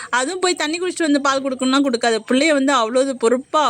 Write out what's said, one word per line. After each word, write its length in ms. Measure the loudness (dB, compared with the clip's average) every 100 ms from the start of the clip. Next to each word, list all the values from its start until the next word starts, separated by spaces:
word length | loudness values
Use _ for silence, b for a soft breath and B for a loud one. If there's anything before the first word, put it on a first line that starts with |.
| B -4
அதுவும் 220 | -2 -2
போய் 200 | -2 -2
தண்ணி 140 | -4 -4
குடிச்சிட்டு 300 | -4 -2 0
வந்து 120 | 0
பால் 220 | 2 -2
கொடுக்கணும்னா 360 | -2 -2 0 2 0
கொடுக்காது. 300 | 0 0 0 0
பிள்ளைய 240 | 2 2
வந்து 200 | 2 2
அவ்வளோது 380 | 2 0 0 0 0
பொறுப்பா, 440 | 0 0 0 0 0